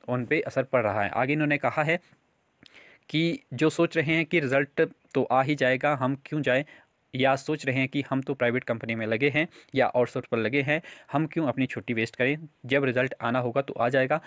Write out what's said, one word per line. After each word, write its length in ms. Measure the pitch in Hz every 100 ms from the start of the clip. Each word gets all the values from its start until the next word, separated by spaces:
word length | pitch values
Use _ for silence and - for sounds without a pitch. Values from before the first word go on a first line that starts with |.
| -
उन 180 | 123 120
पे 140 | 151
असर 220 | - - 127
पड़ 160 | 127
रहा 220 | 107 104
है। 60 | 101
आगे 220 | 92 131
इन्होंने 240 | 151 147 143
कहा 240 | 123 160
है 160 | 151 175 _ _ _ _ _ _ - - - - -
कि 300 | 151 170 - -
जो 160 | 127 156
सोच 260 | - 170 160
रहे 180 | 147 165
हैं 100 | 160
कि 140 | 170
रिजल्ट 420 | 135 135 143 - 160 - _ 139
तो 80 |
आ 180 | 123 131
ही 120 | 135 147
जाएगा, 380 | 127 127 147 143
हम 220 | 127 135 -
क्यों 160 | 151
जाएं, 220 | 131 127 147 - _ _ _
या 220 | 127 135 135
सोच 280 | - 156 135
रहे 100 | 131
हैं 120 | 131
कि 160 | 143
हम 180 | 131 135
तो 120 | 131
प्राइवेट 300 | 135 120 123
कंपनी 320 | - 117 117 113
में 100 | 110
लगे 220 | 113 143
हैं 180 | 147 170 - -
या 120 | 131 120
आउटसोर्स 380 | 123 123 131 -
पर 100 | 117
लगे 240 | 110 139
हैं, 200 | 135 156 - - -
हम 140 | 143 156
क्यों 180 | 165 143
अपनी 180 | 120 127
छुट्टी 280 | 120 -
वेस्ट 220 | 113 113 -
करें, 220 | 127 151 160 _ 123
जब 180 | 135
रिजल्ट 300 | 135 123 131 -
आना 180 | 117 127
होगा 220 | 123 139
तो 120 | 135
आ 140 | - 120
जाएगा। 300 | 135 131 156